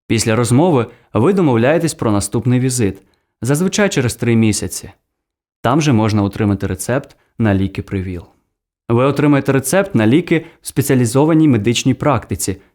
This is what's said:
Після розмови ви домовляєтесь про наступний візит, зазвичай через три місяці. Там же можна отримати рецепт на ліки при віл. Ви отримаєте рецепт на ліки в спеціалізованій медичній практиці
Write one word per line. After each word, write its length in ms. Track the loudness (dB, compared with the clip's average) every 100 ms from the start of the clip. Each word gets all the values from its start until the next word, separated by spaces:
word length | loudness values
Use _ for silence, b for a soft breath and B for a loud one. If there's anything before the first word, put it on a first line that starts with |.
| -4
Після 300 | -2 0 0
розмови 500 | 2 2 4 2 -2 B B
ви 200 | 0 2
домовляєтесь 640 | 2 2 2 2 2 0
про 180 | -2 -2
наступний 480 | -2 -2 -4 0 0
візит, 420 | 0 0 -2 -4 _ _ _ -10
зазвичай 460 | -4 -2 -2 0 -2
через 260 | 0 -2
три 220 | -2 0 2
місяці. 540 | 2 0 -4 -10 -16 -20 _ _ _ _ _ _
Там 180 | -2 0
же 120 | 2
можна 300 | 2 2 0
отримати 440 | -2 -2 -2 -2 -4
рецепт 500 | -6 -4 -4 -6 _ _ -4
на 160 | 0
ліки 280 | 0 -2 -6
при 200 | -8 -8
віл. 220 | -8 -10 -14 _ _ _ _ _ -2
Ви 160 | 0
отримаєте 480 | 0 2 2 2 2
рецепт 420 | -2 0 0 0
на 120 | 0 2
ліки 400 | 2 2 -2 -4 B
в 60 | -10
спеціалізованій 800 | -4 0 2 2 2 2 4 4
медичній 460 | 2 0 -2 -2
практиці 600 | 0 0 -2 -4 -8 -6 -8 b